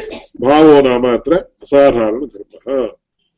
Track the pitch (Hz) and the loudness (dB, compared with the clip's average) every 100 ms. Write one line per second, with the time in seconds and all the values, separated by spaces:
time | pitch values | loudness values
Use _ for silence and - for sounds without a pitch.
0 | - - - - 123 151 156 143 131 120 | -6 -18 -20 -6 0 4 6 4 2 -2
1 | 123 113 139 175 - _ - 139 139 120 | -2 -4 -4 -4 -6 _ -2 2 2 0
2 | 107 117 139 101 - _ 123 135 113 - | -4 -6 -10 -16 -20 _ -10 -8 -8 -12
3 | _ _ _ | _ _ _